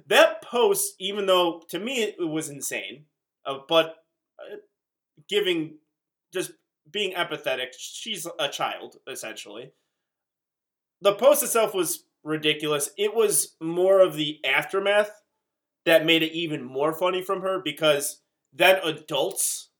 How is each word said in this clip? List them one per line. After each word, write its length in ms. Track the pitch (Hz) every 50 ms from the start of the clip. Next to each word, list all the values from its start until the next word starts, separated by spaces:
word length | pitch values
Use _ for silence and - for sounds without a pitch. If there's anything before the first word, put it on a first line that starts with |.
| - 139
That 340 | 202 262 320 320 - -
post, 520 | - - 240 247 233 202 196 - - - - -
even 260 | 190 196 202 208 196
though 380 | 190 185 180 175 170 165 170 - -
to 100 | - 175
me 220 | 202 247 277 247 214
it 160 | - - -
was 280 | 175 160 151 160 156 143
insane, 580 | 143 139 123 - 135 110 95 101 117 143 - _ _ _ _ _ _ _ -
uh, 140 | - 139 135 - -
but, 300 | 165 165 160 160 - _ _ _ _ _ _ _ _ _
uh, 180 | - - 415 415 - _ _ _ _ _ _ _ _ _ _ _ _ -
giving, 500 | 196 208 180 185 175 165 156 151 151 - _ _ _ _ _ _ _ _ _ _
just 200 | - 185 165 151 - _ _ _ _ _ _ 151
being 240 | 151 208 208 185 -
empathetic, 560 | 175 170 - 156 143 - 143 131 123 127 - - -
she's 500 | - - - - - 233 214 175 156 170 170 -
a 80 | 147 143
child, 500 | - - 143 117 101 - 110 123 - - _ -
essentially. 640 | 131 - - 110 107 104 - 107 101 113 131 147 _ _ _ _ _ _ _ _ _ _ _ _ _ _ _ _ _ _ _ _ _ _ _ _ _ _
The 120 | 175 202 202
post 280 | 196 233 277 294 277 254
itself 300 | 233 - 226 220 208 208
was 300 | 190 170 156 - - _ _ _ _ -
ridiculous. 680 | 151 156 151 151 151 151 151 156 151 151 143 - - - -
It 180 | 202 208 208
was 400 | 226 220 202 165 - - - _ -
more 400 | 160 165 170 175 180 190 196 190
of 160 | 190 170 151
the 240 | 151 151 147 151 - -
aftermath 800 | 135 135 147 151 - - 196 196 196 202 208 214 214 - - _ _ _ _ _ _ _ _ _ _ _ _ -
that 200 | 165 165 160 156
made 180 | 160 165 165 160
it 100 | 156 -
even 300 | 165 170 156 151 135 123
more 300 | 127 131 135 143 156 156
funny 300 | 160 185 180 185 185 180
from 180 | - 196 185
her, 180 | 180 185 190 180
because 640 | - 151 143 - 160 156 147 143 143 - - _ _ _ _ _ _ _ _
then 240 | 135 175 180 - - -
adults 880 | 160 156 151 - - 156 135 156 190 - - - - - - - _ _ _